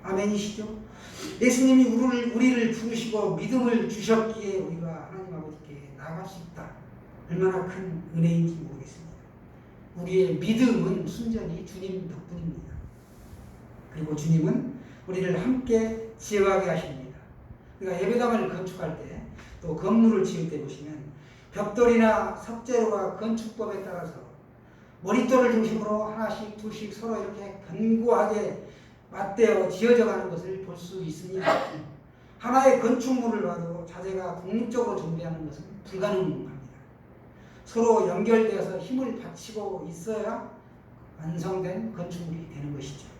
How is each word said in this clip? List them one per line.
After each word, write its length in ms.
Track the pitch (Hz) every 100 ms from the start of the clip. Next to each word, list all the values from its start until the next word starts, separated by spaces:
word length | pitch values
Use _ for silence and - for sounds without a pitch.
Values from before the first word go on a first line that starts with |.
아멘이시죠? 640 | 196 190 202 208 - - 208 - - - - - - -
예수님이 440 | 247 226 262 262 240 226
우리를, 400 | 254 240 233 226
우리를 360 | 254 240 226
부르시고 640 | - 226 233 226 214 196 165
믿음을 540 | 214 254 240 226 196
주셨기에 680 | - 196 226 220 214 208 190
우리가 500 | 160 165 165 160 147
하나님 240 | 185 185 165
아버지께 580 | 151 147 147 143 139 135
나아갈 280 | 147 170 190
수 140 | -
있다. 300 | 165 - - - - - - - -
얼마나 360 | 175 185 185 -
큰 380 | - 185 160 - 165
은혜인지 400 | 165 170 165 165
모르겠습니다. 580 | 143 139 135 - - - - - - - - - - -
우리의 380 | 180 185 185 147
믿음은 720 | - 226 247 190 170 202 -
순전히 580 | - 233 220 175 - -
주님 440 | 190 190 185 165
덕분입니다. 640 | - - 175 165 - - - - - - - - - - - - - -
그리고 220 | 156 156 151
주님은 580 | 165 160 147 233 - - - - -
우리를 340 | 185 185 175
함께 720 | 240 254 247 226 220 - - -
지어가게 520 | - 208 190 190 180
하십니다. 480 | 170 143 - - - - - - - - -
우리가 220 | 190 175
예배당을 480 | 202 233 240 226 185
건축할 480 | 170 - - 160 -
때, 220 | - - - - - -
또 140 | 160 156
건물을 480 | 196 226 226 196 -
지을 240 | 175 160
때 120 | 147
보시면 360 | 139 - 147 151 143 - - - -
벽돌이나 840 | 196 202 233 240 226 220 214 190 -
석재로가 840 | - 226 - 233 220 202 190 -
건축법에 680 | 220 226 220 - 202 196
따라서 320 | 185 180 165 - - - - - - - - -
머릿돌을 500 | 175 233 220 262 240
중심으로 520 | 220 - 220 214 214 214
하나씩 520 | 220 214 214 214 208
둘씩 360 | 214 214 214
서로 280 | - 226 208
이렇게 400 | 190 208 - - -
견고하게 960 | 185 220 226 233 220 208 208 - - - - - - -
맞대어 580 | - 196 - 220 196 185
지어져 360 | - 226 240 214
가는 240 | 190 -
것을 340 | - 185 190
볼 120 | - 175
수 280 | - 190
있습니다. 420 | 160 151 185 190 180 - - - - - - - - -
하나의 420 | 240 262 262 247
건축물을 600 | 226 254 262 247 233 208
봐도 420 | 175 170 165 170 170
자재가 560 | 175 190 190 185 170
독립적으로 560 | 180 220 - 247 214 196
존재하는 480 | 160 160 170 160 151
것은 180 | - - - -
불가능합니다. 680 | 190 202 190 160 139 147 - - - - - - - - - - -
서로 440 | - 226 233 220 180
연결되어서 720 | - 220 226 220 202 - -
힘을 400 | - 254 262 214
받치고 640 | - - - 214 202 180 -
있어야 640 | 165 220 214 208 233 - - - - - - - -
완성된 720 | 160 165 170 185 185 202 226
건축물이 560 | - 170 - 170 165 -
되는 200 | 143 147
것이죠. 340 | 143 147 143 - -